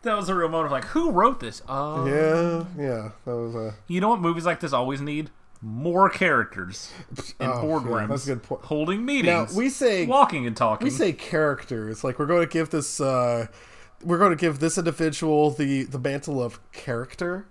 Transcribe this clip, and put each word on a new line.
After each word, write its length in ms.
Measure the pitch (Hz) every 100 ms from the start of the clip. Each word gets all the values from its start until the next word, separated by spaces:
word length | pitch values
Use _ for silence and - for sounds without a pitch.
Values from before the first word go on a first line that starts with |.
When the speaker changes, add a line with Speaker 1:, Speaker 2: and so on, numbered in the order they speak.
Speaker 1:
That 140 | 233 202
was 120 | 185
a 60 |
real 140 | 190 165
moment 180 | 165 151
of, 60 |
like, 120 | 135 -
"Who 260 | 311 330
wrote 260 | 180 226 269
this?" 240 | 117 - -
Um, 400 | 135 147 156 139
Speaker 2:
Yeah, 560 | 143 156 165 170 170 170 165
yeah, 340 | 143 117 107 -
that 120 | - 120
was 180 | 117
a 200 | 117 110 104 -
Speaker 1:
You 140 | 175
know 80 | 208
what 120 | 226
movies 240 | 170 170
like 140 | 170 160
this 140 | 165
always 280 | 135 127 139
need? 300 | 143 147 147 - - -
More 500 | 110 113 160 175 190
characters 840 | - 180 131 110 98 90 92 - - - 127 - -
in 80 | 135
Speaker 2:
Oh, 80 |
yeah, 80 | 123
Speaker 1:
boardrooms, 460 | 151 156 120 107 104
Speaker 2:
that's 160 | 139 135
a 40 |
good 80 | 123
point. 200 | - 131
Speaker 1:
holding 360 | - 151 156 202 240
Speaker 2:
Now, 60 |
Speaker 1:
meetings, 420 | 285 175 170 139
Speaker 2:
we 160 | 180 262
say, 340 | 254 254 196 175
Speaker 1:
walking 380 | 269 - 156
and 120 | 123 110
talking. 280 | 117 107
Speaker 2:
we 60 | 254
say 220 | 135 196
characters, 920 | 143 - 156 151 135 - 117 107 110
like, 160 | 135 127
we're 80 | 147
gonna 200 | 175 165
give 240 | 165 160
this, 300 | 160 139 -
uh, 460 | 135 131 120 117 113 - - - - -
we're 160 | 170 170
gonna 160 | 196
give 240 | 160 165 139
this 180 | 160 190
individual 760 | 170 147 160 147 160 151 151
the, 320 | 143 139 135
the 160 | 131 135
mantle 420 | 135 139 147 139
of 160 | 120 - -
character. 760 | - - 117 127 - 175 185 202